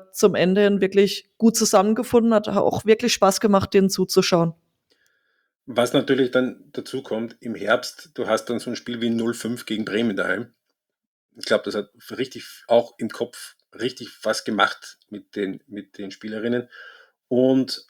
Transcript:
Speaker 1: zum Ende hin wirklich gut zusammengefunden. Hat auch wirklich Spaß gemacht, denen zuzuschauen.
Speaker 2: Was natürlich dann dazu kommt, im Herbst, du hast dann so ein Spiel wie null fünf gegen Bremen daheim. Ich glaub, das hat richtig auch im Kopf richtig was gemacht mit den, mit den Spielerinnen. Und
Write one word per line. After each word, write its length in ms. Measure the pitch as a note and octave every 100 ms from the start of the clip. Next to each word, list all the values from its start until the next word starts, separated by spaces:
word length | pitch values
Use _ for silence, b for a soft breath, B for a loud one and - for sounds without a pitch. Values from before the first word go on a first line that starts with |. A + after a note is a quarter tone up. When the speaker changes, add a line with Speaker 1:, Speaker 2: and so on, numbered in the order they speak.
| -
Speaker 1:
zum 240 | - G#3 A2+
Ende 260 | F3 F#3+
hin 200 | G3+ G3+
wirklich 480 | F#3+ G3 G3 - - _
gut 180 | A3+ A3+
zusammengefunden. 800 | A3 G3+ G#3 A3 A#3+ A#3+ A3+
Hat 160 | G#3+ G#3+
auch 360 | G3 - - G#3
wirklich 280 | A3 A#3
Spaß 260 | - F#3+ F#3+
gemacht, 340 | G#3+ G3 G3
denen 160 | G3 F#3+
zuzuschauen. 640 | F#3+ F#3 - F#3 F3 E3+ - _ _ _ _ _ _ _ _ _ _ -
Speaker 2:
Was 280 | A#2 A#2+
natürlich 380 | C#3+ C3 C3 B2
dann 340 | B2+ B2+ - _
dazu 300 | - - B2+
kommt, 340 | - A2 A#2 -
im 140 | A#2+
Herbst, 580 | F#2+ G2+ B2 - - - -
du 120 | G#2+
hast 180 | A2 -
dann 140 | A#2
so 120 | -
ein 40 | A2+
Spiel 260 | - A#2
wie 80 | A#2
null 240 | A#2 A2+
fünf 320 | A#2 A2+ A#2+ -
gegen 200 | A2 G2+
Bremen 320 | G2+ A#2 F#2+
daheim. 360 | F2+ F#2+ A#2 _ _ _ _ _ _ _ _ -
Ich 80 | -
glaub, 180 | G#2+
das 120 | G2+ G#2
hat 160 | G#2 _ -
richtig 320 | G#2+ C3 A#2 - - -
auch 280 | A#2 A#2 -
im 120 | A2+
Kopf 460 | - A#2+ - - _ _ -
richtig 300 | A#2+ - A2+ -
was 220 | A2 G#2+ -
gemacht 520 | G#2 G2 - - - _
mit 260 | G#2 - G2+
den, 280 | G2 F#2+ _
mit 300 | G2+ G2 -
den 100 | G2
Spielerinnen. 600 | - G#2+ G#2+ A#2 B2 B2 B B B B B _
Und 580 | A#2+ C3 C3 B2+ - -